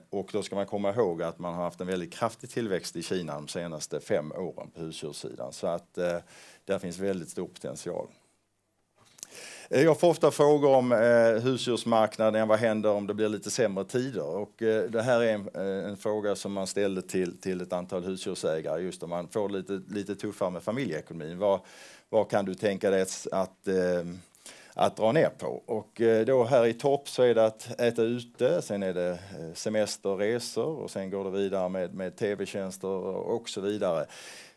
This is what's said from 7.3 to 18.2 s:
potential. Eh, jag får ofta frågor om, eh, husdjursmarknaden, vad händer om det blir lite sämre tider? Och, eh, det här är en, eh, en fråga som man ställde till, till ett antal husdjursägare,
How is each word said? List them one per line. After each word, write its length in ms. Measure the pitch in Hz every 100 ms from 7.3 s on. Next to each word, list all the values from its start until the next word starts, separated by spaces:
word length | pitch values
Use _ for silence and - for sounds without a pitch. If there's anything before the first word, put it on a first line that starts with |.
| - 87
potential. 600 | - 65 80 - 82 - _ _ _ _ _ _ _ _ _ _ - - - - - -
Eh, 120 | 127
jag 180 | 160 147
får 80 | 175
ofta 220 | 156 156
frågor 440 | - 147 147 139
om, 180 | 131 123
eh, 500 | 117 120 120 117 110
husdjursmarknaden, 1040 | 127 123 123 110 117 113 107 - 110 110 107
vad 100 | 107
händer 320 | 117 107 107
om 160 | 104 101
det 80 |
blir 140 | 104 107
lite 220 | 104 101
sämre 340 | - 110 95
tider? 420 | 95 127 135 104 73
Och, 360 | 92 101 -
eh, 280 | 110 110 90
det 120 | 113
här 200 | 120 120
är 120 | 117
en, 140 | 107 98
eh, 360 | - 98 95 95
en 60 | 98
fråga 380 | 107 107 104
som 180 | 95 101
man 140 | 98 95
ställde 360 | 101 101 92
till, 380 | - 95 87 -
till 200 | 95 90
ett 120 | 90
antal 320 | 90 90 95
husdjursägare, 800 | 92 95